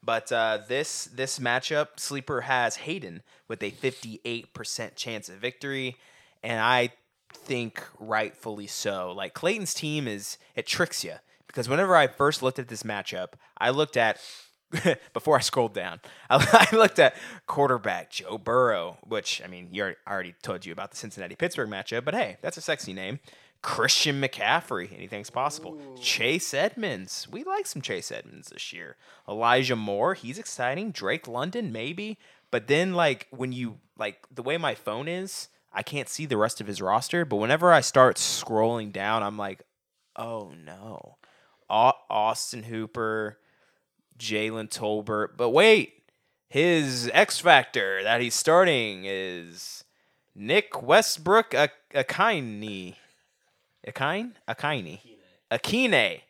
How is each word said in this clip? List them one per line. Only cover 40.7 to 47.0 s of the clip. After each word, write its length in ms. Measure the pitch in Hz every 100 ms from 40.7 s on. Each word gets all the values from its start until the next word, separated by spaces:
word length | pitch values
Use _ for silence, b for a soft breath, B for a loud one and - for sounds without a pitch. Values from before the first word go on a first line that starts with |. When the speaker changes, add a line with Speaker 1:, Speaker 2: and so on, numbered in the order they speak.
| 90 107 104 - _ b b b b b
Speaker 1:
Au-, 240 | 107 120 - _
Austin 540 | 107 107 113 - 123
Hooper, 760 | 110 113 110 - 110 110 107 107 _ _ _ _ _ _ _ _
Jalen 500 | 110 107 110 113 110
Tolbert. 600 | - 107 107 107 107 104 -
But 140 | 120
wait, 540 | 131 214 220 - _ _ _ _ _ _
his 600 | 131 170 165 143 127